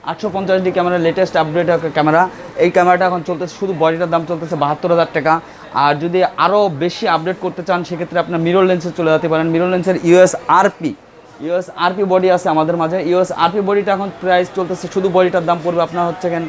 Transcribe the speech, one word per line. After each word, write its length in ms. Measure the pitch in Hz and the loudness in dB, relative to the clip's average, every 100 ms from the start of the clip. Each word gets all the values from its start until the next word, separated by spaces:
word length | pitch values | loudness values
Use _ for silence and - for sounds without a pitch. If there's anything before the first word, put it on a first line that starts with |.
আটশো 260 | - 165 214 | -8 -6 -6
পঞ্চাশ 280 | 190 190 190 | -4 0 0
ডি 100 | 180 | 2
ক্যামেরা 260 | 180 175 180 | 0 0 2
লেটেস্ট 380 | 165 165 185 170 | 0 2 0 0
আপডেট 340 | 156 160 170 | 0 0 0
একটা 200 | 165 160 | 0 0
ক্যামেরা। 400 | 151 151 160 185 - - - | 0 2 4 2 -4 -14 0
এই 160 | 175 | 2
ক্যামেরাটা 340 | 180 180 180 185 | 4 4 4 2
এখন 160 | 180 | 0
চলতেছে 320 | 156 170 180 - | -4 -6 -8 -6
শুধু 140 | 196 165 | -6 0
বডিটার 300 | 160 165 175 | 0 0 -2
দাম 160 | 165 160 | -2 -2
চলতেছে 280 | 165 160 160 | -6 -6 -2
বাহাত্তর 340 | 143 151 180 | -2 -2 0
হাজার 160 | 170 160 | 2 2
টাকা। 260 | 165 147 160 - - - | 0 0 0 -2 -20 -6
আর 220 | 123 143 147 | 0 2 0
যদি 280 | 170 180 180 - | 0 0 0 2
আরও 320 | 165 208 202 | 2 2 2
বেশি 380 | 139 170 - 214 | 0 -4 -2 -2
আপডেট 300 | 165 165 185 | 0 -2 -6
করতে 220 | 180 170 | -6 -8
চান 200 | 170 180 | -4 -4
সেক্ষেত্রে 360 | 165 170 170 175 | -4 -8 -4 -4
আপনার 200 | 165 170 | -2 -2
মিরর 240 | 165 180 | 2 2
লেন্সে 280 | 185 180 170 160 | 2 2 -2 -2
চলে 140 | 160 | 0
যেতে 160 | 156 165 | 2 2
পারেন। 200 | 160 165 | 0 0
মিরর 200 | 165 180 | 0 0
লেন্সের 280 | 185 180 180 | 0 0 0
ইউএসআরপি, 880 | 170 180 185 - - 170 196 - 160 98 - - - - | 4 6 6 2 2 4 4 0 -8 -8 -18 -20 -20 -12
ইউএসআরপি 640 | 147 175 180 - 175 185 | -4 -4 -4 -2 -2 0
বডি 280 | 196 185 185 | 0 2 4
আছে 180 | 180 180 | 2 2
আমাদের 280 | 156 156 170 | 0 0 0
মাঝে। 260 | 160 185 | 0 -2
ইউএসআরপি 580 | 160 180 180 160 170 208 | 0 0 0 0 0 0
বডিটা 300 | 190 202 202 | 0 0 0
এখন 160 | 190 196 - | -2 -4 -6
প্রাইস 260 | 180 180 180 - | 0 2 0 -4
চলতেছে 320 | 175 180 185 | -4 -6 -4
শুধু 160 | 196 190 | -2 2
বডিটার 320 | 180 185 180 165 | 2 2 0 0
দাম 140 | 180 | -2
পড়বে 180 | 165 170 | 0 -2
আপনার 260 | 160 175 170 | -2 -2 -4
হচ্ছে 220 | 170 175 | -2 -4
গেন 140 | 165 | -4